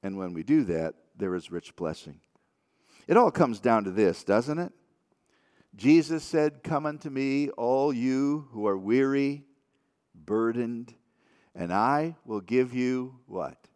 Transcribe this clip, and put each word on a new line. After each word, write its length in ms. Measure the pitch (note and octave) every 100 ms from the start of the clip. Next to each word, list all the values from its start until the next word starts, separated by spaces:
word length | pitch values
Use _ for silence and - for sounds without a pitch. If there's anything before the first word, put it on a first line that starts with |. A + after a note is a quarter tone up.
And 160 | G2 G2
when 160 | F#2
we 100 | F2
do 200 | F#2 D#3
that, 320 | A2 E2 D#2+ - _ _
there 200 | G2 F2+
is 160 | E2+
rich 240 | E2+ - -
blessing. 460 | E2+ D#2+ - D2 _ _ _ _ _ _ _ _ -
It 120 | F#3+
all 140 | A#3
comes 280 | - D3 A2
down 240 | B2 A2+
to 80 | G2+
this, 320 | F#2 G2+ E2+
doesn't 340 | - G#2 B2+ D3+
it? 160 | F3 _ _ _ _ _ _ _ _ _ _ G2+
Jesus 480 | B2 D#3+ D3 D#3+
said, 400 | - E3 D3+ C#3+
"Come 220 | - D#3 D3+
unto 240 | D3+ D#3
me, 400 | C3+ C3+ C3+ C#3+
all 400 | - A#2+ C3 C#3+
you 540 | B2+ B2+ C3 C#3+ D3 C#3
who 140 | A#2 G#2
are 120 | F#2+
weary, 680 | F#2+ B2 C3+ C#3 C#3 C#3+ C#3+ _ _ _ _ _ _ -
burdened, 800 | D2+ G#2+ A2+ A#2 A#2 A#2+ B2 - _ _ _ _ _
and 200 | - F2
I 420 | F#2 A#2 C#3+ D#3+ E3
will 180 | - G#2+
give 320 | F#2 B2 B2+
you" 460 | B2+ B2+ B2+ B2+ B2+ _
what? 420 | F#2 D2 - _